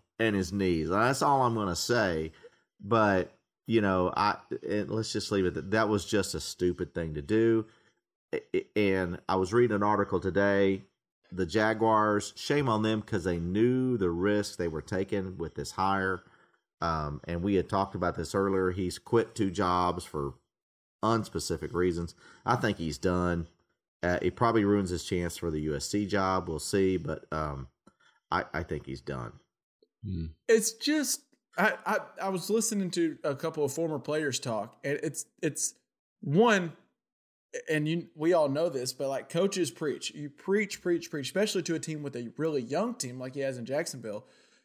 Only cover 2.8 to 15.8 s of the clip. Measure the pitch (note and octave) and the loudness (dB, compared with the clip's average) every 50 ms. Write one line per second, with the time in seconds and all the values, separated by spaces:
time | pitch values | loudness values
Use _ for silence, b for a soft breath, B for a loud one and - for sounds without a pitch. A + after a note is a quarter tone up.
2.8 | - G2+ A#2 A2+ G#2+ G#2 G2 F#2 F2 - - _ _ _ _ _ _ - A2+ A2+ | -4 0 4 4 6 6 4 4 2 0 -6 _ _ _ _ _ _ 2 2 4
3.8 | G#2 G2 F#2+ F#2 F2+ F2+ - - G#2 G#2 - - - _ - - - - G2 G#2 | 4 4 4 4 2 2 2 2 2 2 0 -2 -6 _ -10 -8 -4 -4 -2 -2
4.8 | G2 - - A2 A2 - - G#2+ G2 - G#2+ G2 F#2 F2+ E2 E2+ D2+ F#2+ G2+ A2 | -2 -2 -4 -4 -4 -4 -4 -6 -4 0 0 2 2 2 0 -2 -4 0 2 2
5.8 | A2 G#2 G#2+ G2+ F2 - - G2+ F#2 - - D#2 - - - - F2+ F2+ E2+ D2+ | 2 4 2 0 0 0 0 0 0 0 -4 -6 -8 -8 -4 -2 0 0 0 0
6.8 | F2 D2+ - F2 E2+ D#2+ D2+ D2+ C#2+ D2 G#2+ A2 A2+ A#2 A2+ A2+ A2 b b b | -4 -6 -4 -4 -4 -4 -4 -6 -4 0 2 4 4 4 4 2 0 b b b
7.8 | b b b b b _ _ _ _ _ - - - - - - - - _ G#2 | b b b b b _ _ _ _ _ -8 -8 -6 -4 -4 -4 -4 -2 _ 0
8.8 | - G3 - - F#2 F2 F2 - - - F#2+ F#2+ F#2 F2+ G#2+ A#2+ A#2+ A#2 G#2+ G2 | 2 2 2 2 0 -2 -4 -6 -4 -2 0 0 0 2 4 4 4 4 4 2
9.8 | G#2 G#2 G#2+ G2+ G2+ - G2+ F2 E2 F#2+ E2+ G2 G2+ G2+ G2+ G2+ G2+ G2 F#2+ F#2+ | 2 2 4 2 2 0 0 -2 -2 0 2 2 4 4 4 4 4 4 2 0
10.8 | - - _ _ _ _ _ _ _ _ F#2 F2+ F#2 E2 E2+ A2 G#2+ A2 A2 G#2+ | -4 -12 _ _ _ _ _ _ _ _ -4 -4 -4 0 2 2 2 2 2 2
11.8 | A2+ A2+ A2 G#2+ G#2+ G#2+ G#2 G#2 G#2 - - - - - C#3+ D3 C#3+ C3 A2 G#2+ | 2 4 4 4 4 4 2 2 0 -4 -10 -12 -4 0 0 2 2 2 2 2
12.8 | G#2+ A2 A2 A2 G2+ - A2+ F#2+ D#2+ F#2 F2 E2+ E2+ F2 F#2 G#2 A#2 B2 B2+ B2+ | 2 2 0 0 -2 -4 -4 -2 0 0 -2 0 -2 -2 2 2 4 4 4 2
13.8 | C3 C3 B2 A2 F#2+ F2 E2+ E2+ F#2 G#2 G#2 G#2 G2+ - - - F2 E2+ D#2 D#2 | 2 0 0 0 0 0 0 2 2 2 2 2 0 -4 -6 -4 -4 -4 -4 -6
14.8 | D2+ - G#2 F#2 G2+ - G#2+ G2+ F#2 F#2+ F#2 - E2 D#2 - - C#2+ - - - | -6 -4 -2 -2 -2 -2 -2 -4 -4 -6 -8 -8 -8 -8 -6 -8 -10 -8 -4 -2